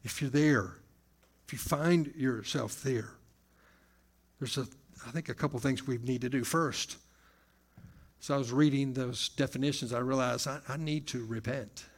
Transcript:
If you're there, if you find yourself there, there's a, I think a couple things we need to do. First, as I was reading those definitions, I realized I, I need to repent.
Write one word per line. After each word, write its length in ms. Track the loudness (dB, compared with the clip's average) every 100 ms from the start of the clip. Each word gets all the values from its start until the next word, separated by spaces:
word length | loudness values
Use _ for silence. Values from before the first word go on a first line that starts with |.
If 160 | -8 -4
you're 100 | 2
there, 480 | 6 6 6 2 -10 -20 _ _ _ _ _ -12
if 60 |
you 80 | -8
find 520 | -2 2 6 4 4 0
yourself 680 | 0 0 -2 -2 -4 -4
there, 300 | -2 -2 -4 -14 -20 _ _ _ -20 _ _ _ _ _ _ _
there's 180 | -4 -4
a, 80 | -4 -10 _ -18 -8
I 60 |
think 160 | -6 -6
a 60 |
couple 260 | -2 -2 0
things 260 | 0 0 -2
we 120 | -2
need 240 | 0 0
to 60 | 0
do. 140 | 0
First, 540 | 2 2 2 0 -6 -8 _ _ _ _ _ _ _ -20 -20 -20 -20 _
as 80 | -2
I 80 | 0
was 160 | 2
reading 420 | 4 6 4 0
those 340 | -2 -4 -2 -4
definitions, 640 | -2 -2 0 0 0 -2
I 80 | -2
realized 480 | 0 2 2 0 -2
I, 100 | -6 -6
I 80 | -4
need 300 | -2 -4 -4
to 160 | -6
repent. 600 | -4 -4 -2 -4 -6 -14 -18